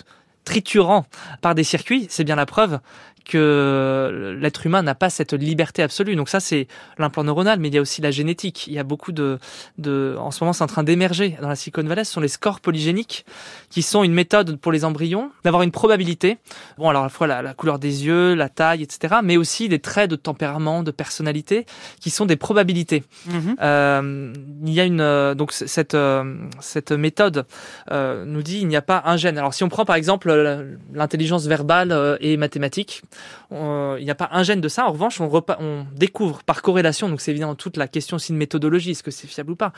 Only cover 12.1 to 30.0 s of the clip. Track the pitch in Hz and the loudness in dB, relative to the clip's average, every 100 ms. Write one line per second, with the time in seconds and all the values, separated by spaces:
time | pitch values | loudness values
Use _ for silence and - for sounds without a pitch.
12.1 | 175 147 - 214 196 - 160 156 185 233 | -2 -2 0 -2 -2 -2 0 0 -2 -4
13.1 | - - - - - - 175 - 208 185 | -12 -16 -20 -20 -20 -8 -4 0 4 4
14.1 | 170 175 208 180 147 170 160 160 151 165 | 4 4 4 2 -2 0 2 0 -2 -2
15.1 | 190 277 _ 175 175 175 - 220 202 175 | -2 -4 _ 2 4 2 2 4 4 2
16.1 | 165 180 226 - - - - 160 143 135 | 2 0 0 -8 -20 -20 -2 2 4 2
17.1 | - 160 127 131 131 160 143 143 139 143 | 0 0 0 -4 -4 -2 0 -2 -2 2
18.1 | 170 180 170 139 - 160 165 147 - 160 | 4 4 2 0 2 2 2 -4 -6 0
19.1 | 226 190 170 160 - 226 156 - 202 202 | 2 4 4 2 -2 0 0 0 0 0
20.1 | 156 - 143 147 151 156 165 156 147 151 | 0 -6 -4 -4 -2 -2 -2 -4 -6 -8
21.1 | - 151 151 - 214 233 - - - 165 | -6 -4 -4 -2 -2 -2 -16 -20 -10 -6
22.1 | - 208 175 - 208 180 175 160 151 - | -2 2 2 2 2 4 0 0 -2 -2
23.1 | - 175 175 165 262 147 143 143 139 139 | -16 -6 -4 -2 0 2 4 4 2 0
24.1 | 139 135 139 139 147 156 160 180 165 151 | -6 -10 -12 -16 -8 -2 2 2 4 4
25.1 | 143 139 139 147 - - - 147 151 139 | 4 2 0 -4 -4 -4 -2 0 2 2
26.1 | 135 135 131 123 127 - 151 - 147 156 | 2 -2 -8 -12 -14 -8 -8 -2 0 0
27.1 | - 208 147 127 - - - - 143 135 | 4 2 2 -6 -12 -20 -18 -6 -4 -2
28.1 | 117 101 151 151 202 180 151 - 185 147 | -4 -6 -6 -6 -2 0 0 2 0 2
29.1 | 170 170 147 143 - 185 - 214 165 | 2 2 0 -2 0 -2 0 2 2